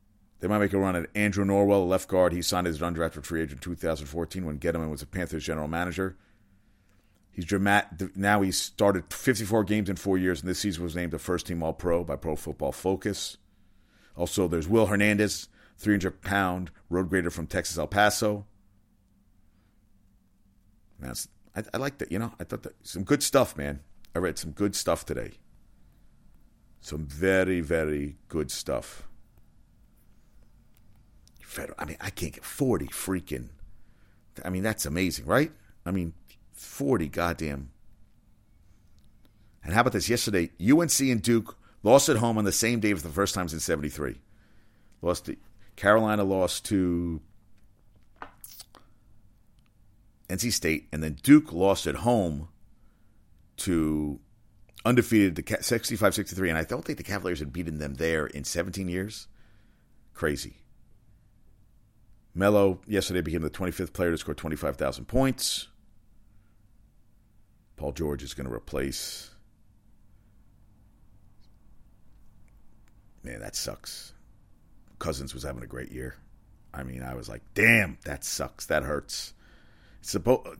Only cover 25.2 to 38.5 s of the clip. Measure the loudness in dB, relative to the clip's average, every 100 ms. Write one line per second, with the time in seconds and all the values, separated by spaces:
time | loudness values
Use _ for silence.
25.2 | -8 -12 -20 -20 -20 -20 -20 -20 -20 -20
26.2 | -20 -20 -20 _ -20 -18 -10 -8 -8 0
27.2 | 4 4 4 2 2 0 2 -2 -4 -10
28.2 | -6 -4 -4 -6 -4 -6 -6 -12 -14 -16
29.2 | -20 -20 -20 -20 -20 _ -20 -20 -20 -20
30.2 | -20 -20 -20 -20 -20 -20 -20 -20 -20 -20
31.2 | -20 -20 -14 -12 -10 -10 -10 -8 -10 -8
32.2 | -8 -10 -10 -2 0 0 -2 -6 -4 -4
33.2 | -4 -8 -10 -14 -18 -18 -20 -20 -20 -20
34.2 | -20 -12 -6 -2 -2 -2 -2 0 0 -2
35.2 | 0 2 2 -4 -20 -12 -4 -2 -4 -8
36.2 | -20 -20 -20 -20 -14 -4 0 0 0 -2
37.2 | -2 -2 -6 -6 -10 -18 -20 -20 -20 _
38.2 | _ _ _